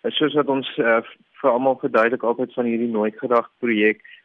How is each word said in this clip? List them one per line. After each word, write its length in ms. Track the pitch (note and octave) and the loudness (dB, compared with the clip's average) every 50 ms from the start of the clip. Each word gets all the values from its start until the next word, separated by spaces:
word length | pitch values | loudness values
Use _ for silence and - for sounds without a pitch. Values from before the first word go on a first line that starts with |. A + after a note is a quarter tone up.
| - | -10
eh, 80 | A#2 | -8
soos 220 | - - D#3 C#3+ D3 | -4 -2 -2 -2 0
wat 140 | D3+ C3+ | -2 -2
ons, 200 | C#3 C3+ C3+ B2+ - - | 0 -2 -4 -6 -6 -2
eh, 240 | - B2 A#2 A2+ A2+ A2 - - - _ _ _ - | 0 2 2 2 2 0 -4 -12 -20 _ _ _ -2
vir 80 | - C3+ | 0 0
almal 240 | A#2 B2 C3 C3+ B2+ | 2 2 2 0 0
verduidelik 480 | C3 - C3+ A#2 A2 A2+ A#2 B2+ B2 - | 0 -2 0 2 2 2 2 0 0 -2
altyd 300 | A#2 A#2 B2+ B2+ B2 - | -2 -2 -2 -4 -6 -4
van 120 | C3 A#2+ | -4 -2
hierdie 260 | A#2 A#2 A2+ A#2+ A#2+ | -2 -2 -2 -2 -2
Nooit 260 | A2+ G#2+ G#2+ G#2+ A2 | -2 -2 -2 -2 -4
Gedag 320 | - C3+ A#2+ A#2+ A#2 A2+ - _ _ | -6 -4 0 0 0 0 -2 _ _
projek, 420 | B2+ A#2+ A2 G#2 G#2 G#2+ G#2+ - - - - - | -4 -2 0 2 2 2 0 -2 -8 -20 -20 -20